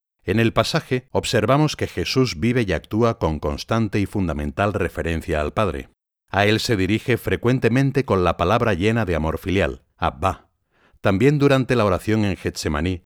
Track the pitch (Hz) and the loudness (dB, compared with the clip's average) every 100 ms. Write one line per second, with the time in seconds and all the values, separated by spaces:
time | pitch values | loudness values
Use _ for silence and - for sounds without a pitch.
0 | _ _ - 104 113 123 - 160 - 127 | _ _ -4 0 2 0 0 -2 -2 -4
1 | - 98 - 117 101 139 151 - 95 - | -4 -4 -2 0 2 2 2 -2 -6 -4
2 | 85 131 123 87 117 123 104 78 - 107 | -2 0 0 0 0 0 0 -2 -2 0
3 | 117 113 80 76 76 71 - 113 107 107 | 0 0 -2 -2 -4 -6 -2 -2 0 -2
4 | 95 104 90 73 73 71 101 95 85 - | -2 -2 -2 -2 -4 -2 -2 0 -4 -4
5 | 82 80 - 78 76 - 101 69 - _ | -4 -4 -2 -2 -2 -2 -2 -4 -10 _
6 | _ _ _ 95 104 110 - 107 92 107 | _ _ _ 2 2 2 0 0 0 0
7 | - 117 - 92 117 127 113 123 139 139 | 0 -2 -2 -2 0 2 2 2 2 0
8 | - 95 87 82 87 117 113 87 104 117 | 0 2 2 0 0 2 0 0 0 0
9 | 104 80 80 78 92 95 76 60 _ _ | 0 -2 -2 -4 -2 0 0 -4 _ _
10 | 85 67 95 - _ _ _ _ _ _ | -4 -2 -4 -4 _ _ _ _ _ _
11 | 107 98 135 147 139 135 120 120 104 87 | -2 2 4 4 4 2 2 2 2 0
12 | - 107 101 87 98 - 87 76 87 90 | 0 0 0 -2 -6 -4 -4 -2 -2 -4